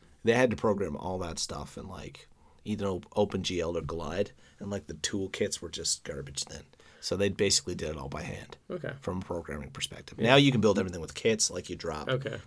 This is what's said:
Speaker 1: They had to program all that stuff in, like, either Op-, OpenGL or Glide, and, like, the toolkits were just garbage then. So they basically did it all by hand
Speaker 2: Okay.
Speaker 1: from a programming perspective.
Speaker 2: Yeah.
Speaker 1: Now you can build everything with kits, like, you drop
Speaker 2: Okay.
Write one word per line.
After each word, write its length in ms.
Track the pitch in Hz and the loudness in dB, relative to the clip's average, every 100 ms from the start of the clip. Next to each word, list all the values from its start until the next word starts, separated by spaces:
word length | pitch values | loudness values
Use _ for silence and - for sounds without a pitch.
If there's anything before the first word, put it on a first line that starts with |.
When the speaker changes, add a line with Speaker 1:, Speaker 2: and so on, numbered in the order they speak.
| - - | -20 -2
Speaker 1:
They 100 | 113 | 4
had 180 | 120 127 | 6 4
to 40 | - | 4
program 400 | 113 98 87 71 | 2 2 0 -4
all 200 | 90 92 | -4 -4
that 200 | 85 80 | -4 -6
stuff 380 | - - - - | -6 -6 -10 -10
in, 100 | 80 | -12
like, 400 | 90 71 - - - - - 104 | -12 -12 -16 -20 -20 -20 -12 -4
either 200 | 104 98 | -2 0
Op-, 240 | 92 - | -2 -2
OpenGL 640 | 104 104 95 90 87 82 85 | 2 2 2 0 0 0 -2
or 60 | |
Glide, 500 | 73 82 76 90 104 - - - | -2 -4 -2 0 -2 -4 -20 -12
and, 100 | 101 | -6
like, 180 | 101 - | -6 -6
the 60 | 80 | -6
toolkits 680 | - 101 95 - 101 - | -4 -2 -2 -2 -2 -2
were 80 | 82 | -8
just 340 | 82 80 - | -4 -2 -2
garbage 420 | - 71 69 71 - | -4 -8 -8 -8 -8
then. 180 | - - - - - | -10 -16 -20 -20 -10
So 180 | - 92 | -4 2
they 120 | 101 | 2
basically 440 | 95 98 - 90 | 4 4 4 2
did 160 | 87 78 | -4 -4
it 80 | 78 | -4
all 120 | 67 | -6
by 120 | 73 | -8
hand 360 | 69 - - - - | -8 -8 -12 -16 -10
Speaker 2:
Okay. 220 | 180 - - | -8 -8 -6
Speaker 1:
from 160 | - 92 | -4 -4
a 40 | - | -4
programming 460 | 87 - 73 69 | -6 -6 -8 -8
perspective. 480 | - - - - - | -8 -8 -8 -12 2
Speaker 2:
Yeah. 80 | 113 | 8
Speaker 1:
Now 40 | 143 | 10
you 160 | 139 | 8
can 100 | 117 | 8
build 160 | 107 98 | 6 4
everything 240 | 95 85 | 2 -2
with 140 | 78 - | -8 -2
kits, 340 | 113 107 - | 2 2 2
like, 200 | 87 - | -2 -6
you 60 | 87 | -6
drop 320 | 82 76 - | -6 -4 -2
Speaker 2:
Okay. 280 | 131 113 110 | -2 -4 -8